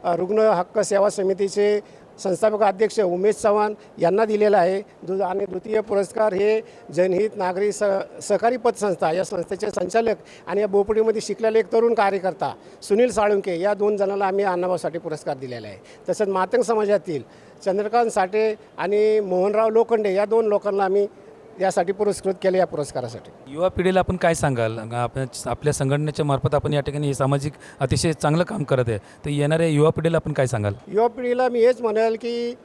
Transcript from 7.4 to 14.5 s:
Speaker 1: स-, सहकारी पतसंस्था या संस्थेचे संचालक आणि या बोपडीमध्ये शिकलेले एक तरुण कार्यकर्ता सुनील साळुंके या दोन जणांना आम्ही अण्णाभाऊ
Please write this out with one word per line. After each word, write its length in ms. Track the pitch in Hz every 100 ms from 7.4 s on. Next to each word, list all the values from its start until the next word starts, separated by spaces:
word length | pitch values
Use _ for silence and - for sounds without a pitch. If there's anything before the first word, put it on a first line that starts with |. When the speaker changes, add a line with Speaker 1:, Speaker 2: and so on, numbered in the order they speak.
| 185 185 208
Speaker 1:
स-, 120 | 196 202 196 - -
सहकारी 340 | - 202 226 247
पतसंस्था 560 | 233 - 208 175 170
या 120 | 170
संस्थेचे 460 | 196 190 170 190 214
संचालक 440 | 202 180 226 226 196 - - -
आणि 140 | 185
या 80 | 208
बोपडीमध्ये 520 | 202 202 220 220 214
शिकलेले 380 | - 196 220 220
एक 140 | 214
तरुण 220 | 226 233
कार्यकर्ता 600 | 226 202 196 185 160 143 - - -
सुनील 280 | - 208 247
साळुंके 500 | 202 208 202 190 170
या 140 | 196
दोन 220 | 202 208 208
जणांना 300 | 196 196 196
आम्ही 180 | 196
अण्णाभाऊ 320 | 202